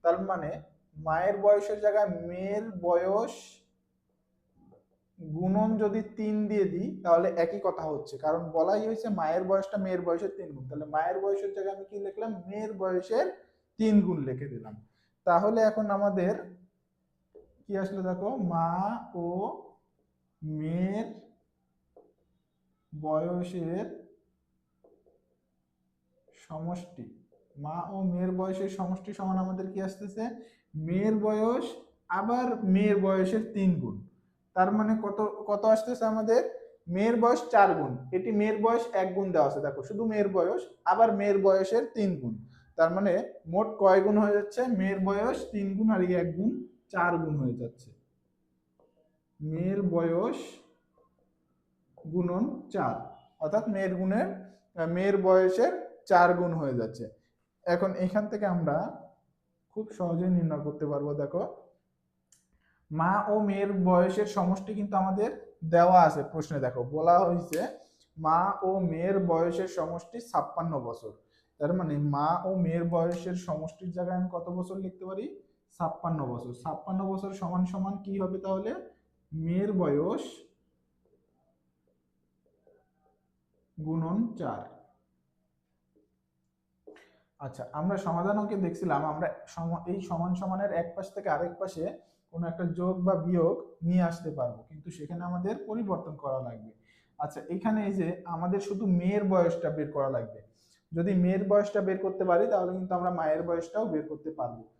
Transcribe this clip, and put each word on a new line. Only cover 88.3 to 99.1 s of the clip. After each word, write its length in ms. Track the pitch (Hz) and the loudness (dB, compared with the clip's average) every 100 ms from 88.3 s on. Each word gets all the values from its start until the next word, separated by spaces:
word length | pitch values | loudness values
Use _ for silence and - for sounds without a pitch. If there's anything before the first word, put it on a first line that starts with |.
| 208 | 0
অঙ্কে 180 | 208 208 | -2 -2
দেখছিলাম, 480 | 175 - 185 143 | -2 -2 -2 0
আমরা 300 | 151 151 160 - - | 0 -2 -4 -6 -14
সম-, 360 | - 165 165 170 | -8 -6 -4 -4
এই 140 | 196 | -6
সমান 340 | 180 170 175 | -4 -4 -2
সমানের 380 | 180 185 185 202 | -2 -2 -2 -2
এক 200 | 165 170 - | -2 -4 -6
পাশ 140 | 185 | -10
থেকে 140 | - 190 | -6 -2
আরেক 240 | 147 175 - | -2 -2 -6
পাশে 400 | 190 165 175 - _ _ _ | -8 -6 -8 -8 _ _ _
কোনো 180 | 165 170 | -8 -6
একটা 160 | 165 | -4
যোগ 400 | 175 170 180 185 | -4 -2 -2 0
বা 100 | 180 | 2
বিয়োগ 640 | 180 165 175 165 - - - | 2 2 2 4 2 -6 -6
নিয়ে 200 | 165 180 | 2 4
আসতে 280 | 170 170 160 | 2 0 -8
পারবো, 320 | 143 120 - - | -4 -4 -6 -16
কিন্তু 220 | 156 170 | -16 -16
সেখানে 340 | 165 151 170 | -14 -10 -8
আমাদের 300 | 175 180 185 226 - | -6 -4 -2 -4 -6
পরিবর্তন 500 | 220 208 175 170 151 | -6 -2 -4 -6 -10
করা 240 | 139 131 | -6 -4
লাগবে। 300 | 120 110 107 - _ _ _ _ | -6 -12 -18 -20 _ _ _ _
আচ্ছা, 220 | 147 - - | -8 -8 -8
এখানে 380 | 185 220 214 202 | -4 0 0 0
এই 60 | |
যে 300 | 190 165 180 | -2 -2 -4
আমাদের 360 | - 165 180 196 | -8 -4 -2 -2
শুধু 260 | 202 196 208 | -2 -2 2
মেয়ের 380 | 175 180 | 2 4